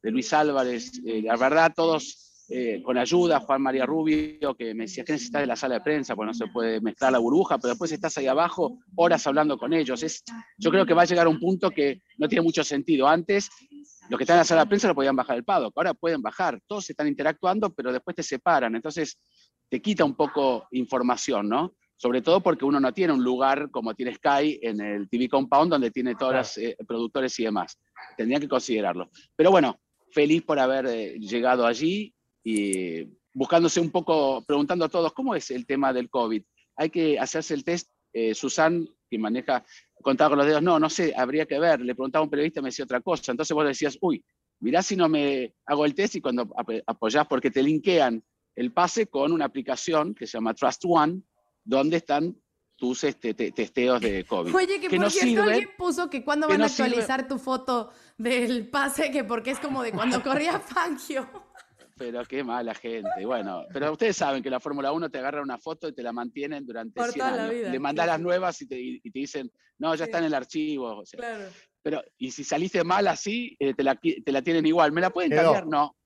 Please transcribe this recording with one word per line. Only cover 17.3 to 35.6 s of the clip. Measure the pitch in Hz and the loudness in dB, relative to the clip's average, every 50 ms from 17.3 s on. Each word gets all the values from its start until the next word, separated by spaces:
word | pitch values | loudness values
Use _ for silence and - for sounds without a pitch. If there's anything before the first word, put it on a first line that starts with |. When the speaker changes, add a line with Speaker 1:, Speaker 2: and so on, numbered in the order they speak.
| 156 _ - 180 190 214 214 196 160 | -2 _ 0 0 0 2 -2 -2 -4
Speaker 1:
pero | - 123 127 | -4 -4 -4
después | 127 127 _ - 170 | -4 -4 _ -6 -8
te | - | -8
separan, | 156 - 139 123 _ 175 165 143 120 117 113 | -6 -6 -6 -2 _ 2 2 4 2 0 -2
entonces | 147 - 156 151 170 156 143 - _ _ _ _ _ _ _ _ _ _ _ | -4 -6 -6 -6 -4 -6 -6 -8 _ _ _ _ _ _ _ _ _ _ _
te | - 120 | -6 -4
quita | - 214 208 180 170 | -2 -2 2 2 2
un | 143 131 | 2 2
poco | - 151 143 - 147 139 135 123 110 - _ | 0 -2 0 0 0 2 2 0 0 -4 _
información, | - 127 123 - - 127 123 123 123 117 - - 127 104 104 104 | -4 -4 -2 0 -2 0 2 2 2 0 0 -2 0 0 0 0
¿no? | 113 135 165 180 _ _ _ _ _ | 0 0 0 -2 _ _ _ _ _
Sobre | _ - 123 123 127 | _ -2 0 0 2
todo | 117 156 170 196 | 4 4 4 4
porque | 180 190 160 - 131 | 4 2 0 2 2
uno | 139 143 139 | 2 2 4
no | 139 127 | 2 2
tiene | 113 - 190 165 147 | 2 2 2 2 4
un | 127 123 | 2 2
lugar | 123 127 123 135 135 139 139 147 139 | 2 2 2 4 2 2 2 -2 -6
como | - 123 110 113 110 | -6 -6 -6 -6 -6
tiene | - 127 127 120 | -4 -6 -6 -6
Sky | - - 147 143 139 147 151 147 - | -2 0 2 2 4 2 0 0 -2
en | - 117 107 104 | -4 -4 -4 -4
el | 104 104 104 104 101 95 | -4 -4 -4 -6 -6 -4
T | - | -2
V | 120 127 120 | -2 -2 2
Compound, | - 139 139 120 139 143 160 175 | 2 0 2 4 4 4 4 4
donde | 160 143 127 113 | 4 2 0 0
tiene | 107 127 123 127 117 | -2 -2 -2 -2 -2
todas | - 139 131 | -2 0 0
Speaker 2:
Claro. | 131 131 | 0 0
Speaker 1:
las, | 123 - - 110 | -2 -2 -6 -6
eh, | 110 117 - - 117 | -6 -6 -6 -8 -10
productores | - 117 113 117 113 _ 143 131 127 - - | -8 -6 -4 -4 -4 _ -2 -4 -2 -2 -2
y | 113 | -2
demás. | 110 107 101 87 - - _ _ _ _ - - - - | -2 -2 -2 -4 -6 -12 _ _ _ _ -20 -20 -18 -8
Tendrían | - 110 117 131 147 | -4 -2 0 0 0
que | 143 139 | 0 0
considerarlo. | 131 127 - - 120 107 98 92 85 90 90 _ _ - - _ _ | -2 -2 0 0 -2 -2 -2 -2 -4 -4 -8 _ _ -20 -20 _ _
Pero | - 156 180 | 4 6 8
bueno, | 196 180 147 123 110 _ _ _ _ _ _ _ | 8 8 6 4 0 _ _ _ _ _ _ _
feliz | - 156 151 147 156 170 | 0 2 4 4 4 2
por | 160 - 156 147 | 2 0 0 2
haber, | 131 127 135 135 127 | 2 2 2 0 0
eh, | 131 117 113 110 92 - 113 | -2 -4 -4 -6 -8 -8 -12
llegado | 107 98 113 120 117 127 127 123 117 | -8 -4 -2 0 2 2 4 4 4
allí | 117 120 113 151 165 190 208 214 - _ _ _ _ _ _ _ | 2 2 2 0 0 0 -2 -4 -8 _ _ _ _ _ _ _
y | 113 110 104 101 101 95 92 92 87 82 82 73 - - _ _ _ | -2 -2 0 0 0 -2 -2 -2 -4 -6 -8 -10 -12 -16 _ _ _
buscándose | _ 131 131 - 170 170 170 160 - 175 | _ -6 -2 2 4 4 4 4 2 2
un | 170 160 | 0 0
poco, | - 180 165 - 165 156 143 135 135 117 113 | -2 -2 0 2 2 2 2 2 0 -2 -2
preguntando | - 147 143 147 143 180 180 160 | -2 0 0 0 0 0 0 0
a | 151 | 0
todos, | - 175 170 156 - | 0 0 0 0 -2
"¿Cómo | - 262 269 214 | -4 -4 -2 -2
es | 156 - - | -2 -4 -6
el | 127 127 | -8 -8